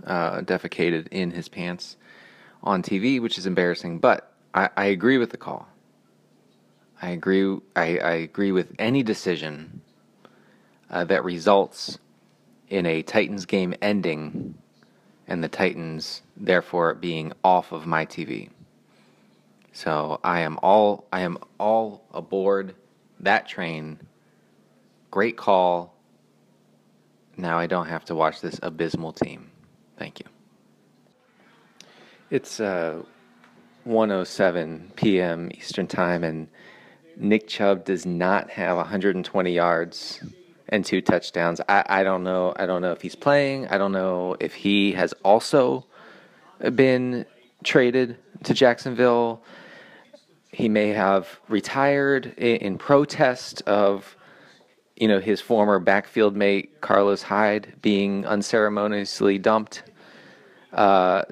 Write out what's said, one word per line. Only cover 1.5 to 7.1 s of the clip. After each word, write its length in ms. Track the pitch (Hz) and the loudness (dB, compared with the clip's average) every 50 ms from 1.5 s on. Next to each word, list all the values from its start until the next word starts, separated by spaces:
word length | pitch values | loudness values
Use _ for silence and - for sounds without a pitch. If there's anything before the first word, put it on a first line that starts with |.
| - - 85 87 90 90 - - - _ _ - - - - - - - - - _ - - | -10 -10 -8 -8 -8 -10 -14 -18 -20 _ _ -20 -20 -20 -20 -20 -20 -20 -20 -20 _ -8 -4
on 180 | - 98 92 | -2 -2 -2
T 160 | 87 - 101 | -2 -2 -4
V, 220 | 95 104 127 139 127 | -2 0 0 0 0
which 180 | 117 110 - | -2 -4 -6
is 80 | - 90 | -6 -4
embarrassing, 540 | 95 90 92 90 87 85 - - 87 85 82 | -2 0 2 2 0 0 -2 -6 -10 -4 2
but 340 | - 123 101 - - _ _ _ _ _ - | 4 2 2 2 -2 _ _ _ _ _ -2
I, 160 | 92 95 - - | 0 0 0 0
I 100 | - 101 | 0 0
agree 320 | 101 101 87 95 123 135 | 0 0 2 2 2 4
with 120 | 131 117 - | 4 2 -2
the 80 | - | -4
call. 300 | - - - - - - - _ _ _ _ _ _ _ _ _ _ _ _ _ _ _ _ _ _ _ _ _ _ _ _ _ - | -12 -12 -12 -12 -12 -14 -18 _ _ _ _ _ _ _ _ _ _ _ _ _ _ _ _ _ _ _ _ _ _ _ _ _ -12
I 80 | - | -8
agree, 480 | 90 | -8